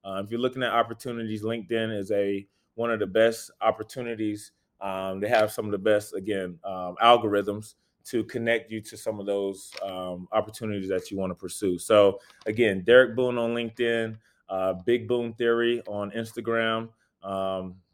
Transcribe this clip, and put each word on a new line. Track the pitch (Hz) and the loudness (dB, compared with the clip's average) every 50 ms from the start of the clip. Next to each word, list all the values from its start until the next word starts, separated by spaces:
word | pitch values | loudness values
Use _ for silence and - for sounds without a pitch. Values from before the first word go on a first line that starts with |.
| _ | _
Uh, | 98 95 95 101 | -6 -6 -6 -6
if | 107 | -4
you're | 117 117 | -4 -2
looking | 123 123 123 131 127 | -2 -2 0 0 -2
at | 117 | 2
opportunities, | 101 117 117 113 117 113 - 127 117 117 113 110 107 104 104 | 4 4 2 2 -2 -10 -8 -8 -6 -6 -6 -6 -6 -4 -4
LinkedIn | 110 117 117 101 87 117 113 113 110 110 | -4 -4 -4 -4 -2 0 0 0 0 -2
is | 104 98 98 | -6 -2 0
a, | 107 101 101 98 101 98 101 _ _ _ _ _ _ | 0 2 2 0 -2 -4 -6 _ _ _ _ _ _
one | 113 117 117 | -4 0 0
of | 113 107 | 0 0
the | 104 | -2
best | 98 92 110 113 117 113 - - - _ _ | 0 4 6 6 6 4 0 -10 -16 _ _
opportunities. | 104 110 110 - 110 - - 135 123 117 117 107 110 107 104 104 - - _ _ _ _ _ _ | 2 2 2 2 -6 -10 -8 -8 -6 -6 -4 -4 -4 -4 -4 -6 -12 -18 _ _ _ _ _ _
Um, | 95 98 95 95 95 95 95 95 | -8 -6 -4 -4 -4 -4 -4 -2
they | 101 | 0
have | 107 120 110 107 104 | 4 4 4 4 4
some | - - 107 | 0 -4 -4
of | 107 101 | -4 -4
the | |
best, | 98 95 110 104 104 101 - - | 0 2 4 4 4 2 -2 -10
again, | 98 95 104 104 95 92 90 90 82 - | -8 -4 -4 -4 -4 -4 -6 -8 -10 -10
um, | 98 95 92 90 90 90 - 113 | -8 -8 -6 -6 -8 -2 4 8
algorithms | 117 123 117 110 107 104 101 98 101 101 104 110 - _ _ _ _ _ _ _ | 8 8 8 6 2 0 0 0 -2 -6 -6 -8 -14 _ _ _ _ _ _ _
to | - - 117 110 | -4 -4 -4 -4
connect | 113 - 120 117 117 117 113 110 - | -2 -4 -2 0 2 0 0 0 -6
you | 110 110 | -10 -10
to | 104 - - | -10 -12 -18
some | 101 - 113 107 104 | -8 -6 -6 -6 -6
of | 98 | -2
those, | 98 101 101 98 98 98 92 - - - - 95 | -2 0 0 0 -2 -4 -6 -12 -16 -12 -10 -10
um, | 98 92 92 92 92 90 87 90 - | -8 -8 -6 -6 -8 -8 -10 -10 -2
opportunities | 107 110 107 110 107 - 117 107 104 101 95 | -2 -2 -2 -2 -10 -10 -8 -6 -6 -6 -4
that | 95 95 92 - - | -2 -4 -4 -4 -6
you | 101 | -6
wanna | 98 95 92 90 | -6 -4 -6 -6
pursue. | _ - 87 - - 107 95 90 | _ -10 -12 -8 -2 -2 -2 -2
So | 90 - - 110 104 101 98 95 98 - _ - _ - | -2 2 4 6 8 8 6 4 0 -12 _ -20 _ -8
again, | 110 107 107 117 107 95 95 90 | -6 0 2 2 2 2 0 4
Derek | 110 120 127 131 117 113 | 8 8 8 8 8 2
Boone | 120 127 123 123 | 0 0 0 0
on | 120 117 117 117 | 0 -2 -2 -2
LinkedIn, | 120 117 113 110 - 120 117 117 113 113 110 110 110 _ _ _ _ _ | -4 -6 -6 -4 -2 0 0 0 0 -2 -4 -6 -12 _ _ _ _ _
uh, | - 95 95 92 95 92 90 90 | -6 -4 -2 0 -2 -2 -2 0
Big | 120 120 120 110 | 0 0 0 2
Boom | 104 123 120 120 117 113 | -2 -2 -2 -2 -4 -4
Theory | 113 120 117 117 117 117 120 120 117 - | 0 2 2 2 4 2 0 0 -2 -4
on | - 104 104 101 101 | -8 -6 -6 -6 -6
Instagram. | 101 113 113 113 - 117 110 117 117 113 113 113 113 113 113 113 _ _ _ _ _ _ - | -6 -8 -8 -8 -10 -8 -4 -2 0 0 0 0 -2 -2 -4 -8 _ _ _ _ _ _ -10
Um, | 98 98 95 95 95 95 95 92 92 90 92 _ _ | -6 -4 -4 -2 -2 -4 -4 -6 -8 -12 -16 _ _